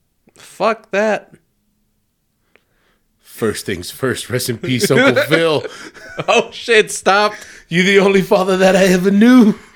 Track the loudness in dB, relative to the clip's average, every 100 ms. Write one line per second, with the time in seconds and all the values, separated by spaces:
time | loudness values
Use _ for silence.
0 | _ _ _ _ -20 -6 -4 -4 _ -4
1 | -2 -4 -8 -20 _ _ _ _ _ _
2 | _ _ _ _ _ _ _ _ _ _
3 | _ _ _ -8 -6 -6 -8 -10 -12 -8
4 | -6 -6 -6 -8 -6 -8 -6 -4 0 2
5 | 2 0 0 -2 0 -2 -6 -14 -20 -20
6 | -18 -8 -2 -2 -2 -6 -2 0 0 -2
7 | 0 0 0 -4 -18 -20 -6 -2 2 4
8 | 4 2 2 0 0 0 2 2 2 2
9 | 2 4 6 6 6 2 -8